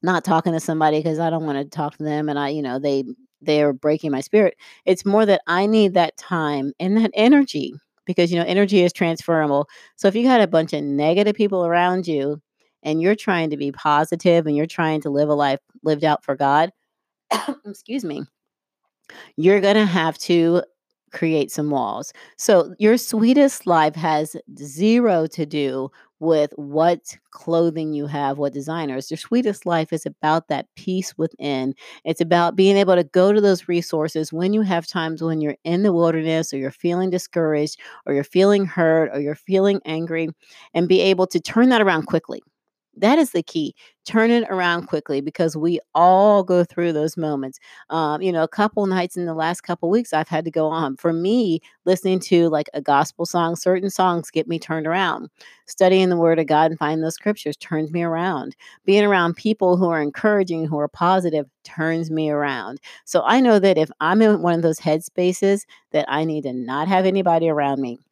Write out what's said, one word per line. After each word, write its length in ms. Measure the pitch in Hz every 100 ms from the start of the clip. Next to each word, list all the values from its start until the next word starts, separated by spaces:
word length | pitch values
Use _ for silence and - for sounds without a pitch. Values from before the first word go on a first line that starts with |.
not 200 | 170 180
talking 300 | 175 160 175
to 60 | 165
somebody 420 | - 160 156 151
'cause 180 | 160 156
I 100 | 165
don't 160 | 160 156
wanna 200 | 139 143
talk 320 | 160 147 _
to 60 |
them 260 | 151 151 151
and 80 | 143
I, 120 | 143
you 120 | 151
know, 180 | 139 127
they, 240 | 143 139 127 127 _ _
they're 320 | - 151 147
breaking 380 | 131 151 151 156
my 100 | 135
spirit. 340 | - 214 190 - - - -
It's 200 | 185 202
more 200 | 202 214
that 160 | 185 -
I 180 | 175 202
need 280 | 220 202
that 240 | 180 160 -
time 560 | - 175 151 147 135 -
and 180 | 180 214
that 140 | 226
energy 600 | - 233 285 277 156 135 147 _ _ -
because, 260 | 180 170
you 60 | 175
know, 60 | 175
energy 380 | 180 202 202
is 100 | 175
transferable. 760 | - 170 165 - 160 151 143 147 - - _
So 120 | 196
if 80 | 208
you 80 |
got 180 | 247 247
a 60 | 196
bunch 260 | 165 165
of 100 | 151
negative 520 | 143 139 151 175 208 208
people 300 | 208 190 170
around 420 | 170 180 185 175
you 340 | 151 139 147 _ _ _ _
and 180 | 151 156
you're 140 | 175 214
trying 340 | - 180 160
to 60 | 147
be 140 | 143
positive 760 | 135 151 147 160 170 185 170 156
and 80 | 147
you're 100 | 160
trying 340 | - 160 156
to 80 | 151
live 200 | 143 147
a 40 | 147
life 240 | 143 135 _ _
lived 200 | 156 147
out 200 | 156 147
for 120 | - 135
God, 360 | 139 147 170 _ _ _ _ _ _
<coughs> 340 | 220 - 262 208
excuse 400 | 202 - 262 190
me, 180 | 147 147 _ _ _ _ _ _ _ _ - - -
you're 240 | 170 202
gonna 240 | 196 214 208
have 320 | 180 160 156
to 420 | - 175 165 175 - _ _ _ _
create 400 | - 165 156 139
some 180 | - 151
walls. 420 | 143 110 107 - - - _
So 360 | - 196 160 180
your 200 | 208 233
sweetest 680 | - 220 226 262 277 - -
life 300 | 165 156 160
has 400 | 160 156 156 - - -
zero 680 | 143 139 214 233 233 175 160
to 180 | - 151
do 440 | 151 139 131 131 _ _ _
with 320 | 160 156 147 -
what 640 | 143 147 170 165 - - _
clothing 640 | - - 165 170 160 156
you 140 | 147 143
have, 300 | 147 139 139
what 160 | 143
designers. 560 | 143 139 165 151 131 -
Your 60 | 160
sweetest 480 | - 240 247 196 180
life 280 | 170 156
is 120 | 160 160
about 420 | - 156 160 -
that 180 | 143 - -
peace 420 | - 185 185 -
within. 560 | 160 - 143 135 131 135 - -
It's 180 | - 160
about 340 | 165 170 170 185
being 200 | 190 196
able 180 | 190 180
to 80 |
go 280 | 160 185 190
to 80 | 208
those 260 | 202 180 -
resources 680 | 170 170 160 156 156 156
when 200 | 160 185
you 80 | 214
have 260 | 202 170 170
times 340 | 185 160 160
when 200 | 165 160
you're 160 | 151 143
in 200 | 165 175
the 100 | 208
wilderness 600 | 170 170 160 160 160 160
or 40 | 139
you're 140 | 135
feeling 380 | - 175 175 190
discouraged 680 | 180 - 175 160 151 151 - - - -
or 80 |
you're 100 | 143
feeling 420 | 143 180 196 202 190
hurt 440 | - 165 160 156
or 60 | 143
you're 160 | 147 151
feeling 440 | - 190 196 196 -
angry 440 | 160 165 160 160 160 _ - -
and 140 | 165 175
be 100 | 185
able 260 | 185 185 185
to 120 | 175
turn 300 | - 220 254
that 120 | 240
around 260 | 196 160 156
quickly. 340 | 170 - - _ _ _ _ _ -
That 220 | 214 294
is 120 | 285
the 120 | 180
key. 320 | - 165 147 - - _ -
Turn 260 | 220 226
it 160 | 233 226
around 380 | 190 180 170 165
quickly 320 | 156 - 143
because 380 | 143 - 165 156
we 240 | 165 170 -
all 500 | 156 175 185 208 202
go 200 | 185 180
through 300 | 175 - 170
those 240 | 151 156 -
moments. 420 | 156 143 131 - - - -
Um, 320 | 165 156 151
you 100 | 185
know, 100 | 170
a 60 | 160
couple 380 | - 208 - 196
nights 320 | 185 180 -
in 80 | 175
the 80 |
last 280 | 160 160 175
couple 260 | - 170 170
weeks, 240 | 214 240
I've 160 | 156 156
had 160 | 160 165
to 60 |
go 160 | 160 156
on. 280 | 160 170 131
For 160 | 170
me, 480 | 165 180 240 214 165 _ _
listening 380 | - 185 190 185
to, 260 | - 175 170
like, 220 | 156 151
a 60 | 151
gospel 440 | 143 139 156 - 170
song, 320 | 175 165 170
certain 320 | 185 185 190
songs 420 | - 185 170 156
get 160 | 160 151
me 120 | 165
turned 280 | 165 160 156
around. 420 | 175 185 - 156 _ - _ -
Studying 400 | - 185 190 185
the 80 | 175
Word 240 | 165 165
of 80 | 151
God 240 | 151 160
and 80 | 160
finding 220 | 151 160
those 120 | 160 -
scriptures 420 | 208 208 147 147
turns 340 | - 160 156
me 100 | 170
around. 540 | 170 165 180 151 - - - - -
Being 180 | 202
around 320 | 208 196 170 175
people 400 | 214 190 185 180
who 140 | 180
are 120 | 165
encouraging, 640 | 147 - 214 208 185 165 160
who 140 | 151
are 80 | 147
positive, 600 | - 175 190 175 156 139 _ -
turns 440 | - 160 165 160
me 200 | 156 156
around. 500 | 147 143 135 139 139 - -
So 200 | - - 123
I 160 | 240
know 180 | 247 214
that 180 | 190 170
if 140 | 156 -
I'm 220 | 156 196
in 200 | 220 208
one 120 | 170
of 80 | 170
those 180 | 165 156
headspaces, 840 | 160 156 - - 180 180 196 202 - - _
that 140 | 151 143
I 160 | 139
need 200 | 160 151
to 100 | 139
not 340 | 127 120 135 165
have 180 | 190 190
anybody 440 | 196 180 165 165
around 320 | 147 143 139
me 180 | 131 120 _